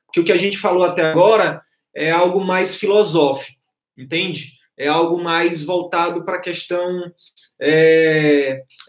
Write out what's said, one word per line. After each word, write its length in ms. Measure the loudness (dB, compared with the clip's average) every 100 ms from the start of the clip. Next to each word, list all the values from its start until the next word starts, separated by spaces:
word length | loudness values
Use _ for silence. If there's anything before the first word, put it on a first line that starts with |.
| _
Porque 160 | -2
o 20 |
que 80 | 2
a 60 | 0
gente 200 | 0 -2
falou 260 | -2 0
até 200 | 0 0
agora 580 | 0 4 4 4 2 -4 -14 _ _
é 160 | -6 -2
algo 300 | 0 2 0
mais 360 | -2 -2 -2 -4
filosófico, 840 | 0 2 2 2 2 0 -8 -20 _ _ _ -20
entende? 560 | -8 -6 -6 -8 -12 _ _ -8
É 100 | -2
algo 340 | 0 0 -2
mais 420 | -2 -2 -2 -4
voltado 600 | -4 -4 -2 -2 -2 -4
pra 160 | -6 -8
questão, 720 | -8 -10 -6 -6 -4 -6 -10 -16 -20 _ -20 _
é, 1040 | 0 4 6 6 4 2 4 2 2 -4 -12 -20